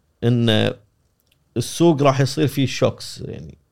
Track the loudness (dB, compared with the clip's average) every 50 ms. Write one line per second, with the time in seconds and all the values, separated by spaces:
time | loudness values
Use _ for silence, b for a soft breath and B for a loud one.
0 | _ _ _ -4 0 0 2 2 2 2 2 2 2 0 -2 -6 _ _ _ _
1 | _ _ _ _ _ _ _ _ _ _ -6 -6 -6 -6 -2 2 4 4 4 4
2 | 4 2 4 2 0 0 0 -2 -2 -2 0 -2 -2 -2 -2 0 -2 -2 -2 -4
3 | -14 -16 -16 -14 -14 -14 -12 -14 -16 -18 -20 _ _ _